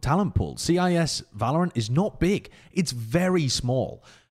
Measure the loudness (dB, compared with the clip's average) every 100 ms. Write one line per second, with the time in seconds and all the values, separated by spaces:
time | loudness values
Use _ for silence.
0 | 0 2 2 0 -2 -2 0 2 2 2
1 | 0 -4 -10 -4 -2 0 0 -2 0 0
2 | 0 0 0 0 -4 -18 -6 -2 -2 -4
3 | -2 0 2 2 2 0 0 0 -2 -6
4 | -18 -20 _